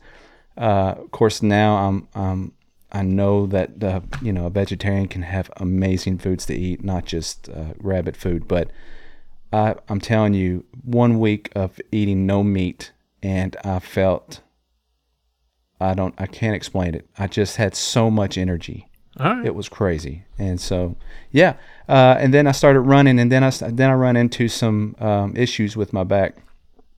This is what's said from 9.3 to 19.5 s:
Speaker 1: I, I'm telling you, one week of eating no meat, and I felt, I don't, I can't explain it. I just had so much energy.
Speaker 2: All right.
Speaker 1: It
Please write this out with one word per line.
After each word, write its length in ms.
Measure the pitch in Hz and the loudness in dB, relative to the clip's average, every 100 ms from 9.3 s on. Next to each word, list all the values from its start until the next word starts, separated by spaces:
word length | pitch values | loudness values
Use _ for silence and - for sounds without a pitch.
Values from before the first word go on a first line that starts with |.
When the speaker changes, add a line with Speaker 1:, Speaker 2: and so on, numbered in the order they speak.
| - - | -20 -4
Speaker 1:
I, 240 | 110 107 - - | 0 0 -2 -6
I'm 100 | 101 | -6
telling 320 | - 110 107 98 | 0 2 4 2
you, 300 | 92 90 - - | 0 -2 -8 -16
one 360 | 123 120 120 113 | -2 2 4 4
week 300 | 110 104 - 104 | 2 0 -4 -6
of 240 | 95 - - | -6 -6 -6
eating 340 | 110 104 95 95 | -2 0 2 2
no 160 | 101 | 2
meat, 480 | 101 95 90 - - _ _ _ | 2 0 -2 -6 -18 _ _ _
and 320 | 98 95 92 - | -4 -2 -4 -6
I 160 | 101 92 | -4 -4
felt, 640 | - - 95 90 - - _ _ _ _ _ _ _ _ _ _ _ _ _ _ | -4 0 2 0 -6 -20 _ _ _ _ _ _ _ _ _ _ _ _ _ _
I 140 | 95 | -2
don't, 200 | 95 92 - | -2 -4 -6
I 100 | 98 | -10
can't 280 | - 113 101 | -4 -4 -4
explain 380 | - 98 90 | -4 -4 -2
it. 140 | 80 - - | -4 -10 -8
I 100 | 98 | -6
just 280 | - 101 - | -2 -2 0
had 180 | 101 - | -2 -2
so 360 | - 127 113 | -2 2 2
much 260 | 107 98 95 | 2 0 -2
energy. 500 | 92 85 - - - _ _ - | -2 -2 -6 -16 -18 _ _ -4
Speaker 2:
All 160 | 143 247 | -2 -2
right. 100 | |
Speaker 1:
It 100 | - | -4